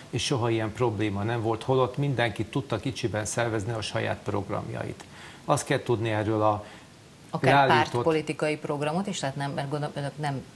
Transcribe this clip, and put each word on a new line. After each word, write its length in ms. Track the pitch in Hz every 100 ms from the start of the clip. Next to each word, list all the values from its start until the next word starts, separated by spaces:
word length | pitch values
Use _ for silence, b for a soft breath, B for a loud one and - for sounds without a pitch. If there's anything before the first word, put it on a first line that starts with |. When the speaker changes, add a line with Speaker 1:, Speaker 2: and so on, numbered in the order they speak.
| B
Speaker 1:
és 160 | 120 -
soha 240 | 131 117
ilyen 220 | 113 110
probléma 520 | 110 123 107 107 98
nem 180 | 107 120
volt, 220 | 110 110
holott 340 | - 131 123 143
mindenki 480 | 143 123 117 110 104
tudta 340 | 139 135 113
kicsiben 460 | 135 - 113 107 104
szervezni 460 | 120 117 110 95
a 100 | 113
saját 360 | - 113 107 101
programjait. 800 | - 101 98 101 - - - - - B B B -
Azt 200 | 143 -
kell 180 | 131
tudni 260 | - 110 113
erről 320 | 107 107 110
a 240 | 107 104 B B B - - - -
Speaker 2:
Akár 240 | - 156
Speaker 1:
leállított 380 | 139 135 151 156
Speaker 2:
pártpolitikai 680 | 123 160 156 151 147 151 147
programot 500 | - 143 147 170 202
is, 120 | -
tehát 160 | 135 139
nem, 160 | 143
mert 180 | 143 139
gondolom, 260 | 147 147 147
önök 200 | 139 147
nem 260 | 147 131 -